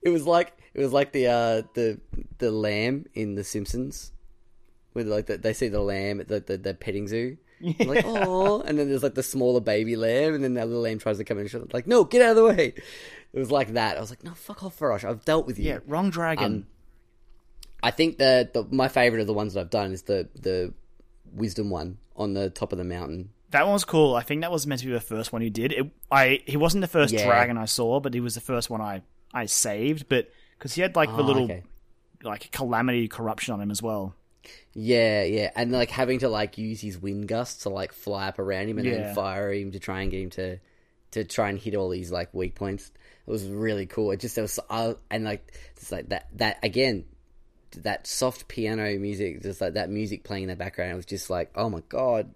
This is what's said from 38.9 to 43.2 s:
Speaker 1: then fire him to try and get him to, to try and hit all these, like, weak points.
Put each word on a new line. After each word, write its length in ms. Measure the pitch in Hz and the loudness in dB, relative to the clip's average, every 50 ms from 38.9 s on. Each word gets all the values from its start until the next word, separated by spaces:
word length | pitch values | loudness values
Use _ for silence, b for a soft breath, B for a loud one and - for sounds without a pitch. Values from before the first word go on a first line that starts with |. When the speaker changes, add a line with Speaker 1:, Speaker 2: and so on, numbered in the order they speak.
| 120 110 107 | 0 -2 -2
Speaker 1:
then 120 | 104 101 | -2 -2
fire 380 | 101 98 95 95 98 101 101 101 | -2 -2 -2 -2 -2 -2 -2 -2
him 200 | 101 101 98 95 | -2 -4 -6 -8
to 60 | 98 | -10
try 240 | - - 95 95 95 | -8 -6 -4 -2 -2
and 80 | 98 | -2
get 100 | 85 95 95 | -2 -2 -6
him 80 | 90 | -6
to, 280 | - - 95 92 92 95 - _ _ _ _ _ _ _ _ _ - | -6 -6 -6 -6 -6 -10 -12 _ _ _ _ _ _ _ _ _ -6
to 120 | 113 107 | -6 -6
try 240 | - - - 110 101 | -4 -2 -2 0 0
and 80 | 101 95 | 0 -4
hit 160 | - 113 101 | -4 -4 -2
all 140 | 101 95 92 | -2 -2 -2
these, 220 | 90 92 90 85 87 | -2 -4 -6 -6 -6
like, 200 | 87 87 - - | -6 -6 -6 -4
weak 220 | 92 92 90 - | -4 -4 -4 -4
points. 360 | - 98 98 98 98 - - _ b b b b b | -6 -6 -6 -6 -6 -10 -14 _ b b b b b